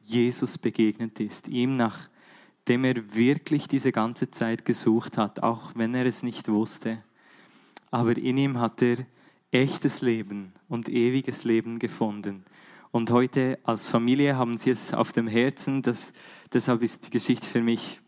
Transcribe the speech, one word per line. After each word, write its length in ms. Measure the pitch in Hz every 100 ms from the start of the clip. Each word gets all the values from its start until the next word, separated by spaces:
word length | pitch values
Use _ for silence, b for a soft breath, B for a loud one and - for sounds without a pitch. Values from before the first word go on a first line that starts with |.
Jesus 540 | 107 117 120 123 127 -
begegnet 600 | 117 104 110 - 113 -
ist. 260 | 104 - -
Ihm, 300 | 123 127 131
nachdem 1040 | 117 - - _ _ - - _ - 123
er 320 | 131 123 107 107
wirklich 540 | 120 147 - 147 -
diese 240 | 135 131
ganze 380 | 113 113 120 123
Zeit 340 | - 113 113 -
gesucht 520 | 117 - 113 - -
hat, 240 | 104 -
auch 280 | 113 117 - 117
wenn 180 | 113 127
er 100 | 127
es 160 | 113
nicht 260 | 120 113 -
wusste. 520 | 104 110 - 117 110 - B B B B B B B _
Aber 280 | 120 113 120
in 200 | 127 131
ihm 220 | 139 123
hat 220 | 117 -
er 160 | 123 120 127 b b b _
echtes 520 | 127 139 - 143 -
Leben 500 | 127 113 98 101 95 - _
und 220 | 117 110
ewiges 560 | 120 120 131 131 - 117
Leben 340 | 113 110 113
gefunden. 640 | 110 - 110 104 101 98 92 B B B B
Und 200 | 117 113
heute 480 | 120 123 139 131 127
als 220 | - 110 -
Familie 500 | 120 117 135 143 135
haben 220 | 117 117
sie 140 | 131
es 220 | 120 -
auf 200 | 113 113
dem 140 | - 113
Herzen. 560 | 113 127 - - 135
Das, 280 | 123 117 - B B B B
deshalb 300 | 123 120 117
ist 240 | 117 - -
die 60 |
Geschichte 360 | 120 - 120 -
für 140 | 123
mich 400 | 117 113 - -